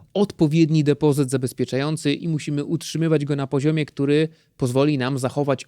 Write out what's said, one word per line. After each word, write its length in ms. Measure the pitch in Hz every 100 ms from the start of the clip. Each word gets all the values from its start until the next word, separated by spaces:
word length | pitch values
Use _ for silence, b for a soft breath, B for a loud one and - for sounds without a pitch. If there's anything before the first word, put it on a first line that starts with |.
| b
odpowiedni 720 | 202 202 - 156 160 160 160
depozyt 460 | 147 143 151 139 135
zabezpieczający 840 | 135 127 - 120 127 143 156 151
i 140 | 143 170
musimy 380 | 156 - 143 147
utrzymywać 600 | 160 - 156 165 156 143
go 100 | 143
na 120 | 135
poziomie, 380 | 143 147 160 147
który 420 | - 139 147 160 b b -
pozwoli 400 | 127 127 147 147
nam 220 | 123 139
zachować 460 | 127 143 143 135